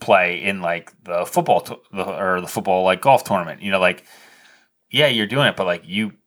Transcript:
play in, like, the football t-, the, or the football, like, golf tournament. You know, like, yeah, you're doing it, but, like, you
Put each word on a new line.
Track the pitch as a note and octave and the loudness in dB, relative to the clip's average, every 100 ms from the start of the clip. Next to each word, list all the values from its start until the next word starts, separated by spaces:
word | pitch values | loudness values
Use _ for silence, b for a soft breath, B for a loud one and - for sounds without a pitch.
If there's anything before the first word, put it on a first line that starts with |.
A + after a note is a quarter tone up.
play | - G2 F2+ F2 | 2 4 4 0
in, | G2 G2 | -4 -4
like, | F2 E2+ - _ | -4 -4 -8 _
the | - F2 F2+ | -6 -4 -2
football | F3 - F2 | -2 2 0
t-, | - A#2+ _ | 0 -16 _
the, | F#2+ F#2 | -8 -6
or | D#2+ F#2+ F#2 | -4 -2 -2
the | F2+ | -4
football, | A2+ G2 F#2 | -6 0 2
like, | F#2 F#2 | 2 2
golf | C#3 B2+ | 4 4
tournament. | - G2 E2 C#2+ | 2 -4 -4 -8
You | G2+ | -2
know, | G2 | 2
like, | F2+ F#2 - b b b b b b _ - | 2 0 -12 b b b b b b _ -6
yeah, | B2+ D3 | 0 2
you're | A#2 G#2 | 2 -2
doing | B2+ B2+ | 0 0
it, | F#2+ | 0
but, | F#2 | -2
like, | E2+ | -4
you | E2 G2 A2 - | -4 -6 -6 -8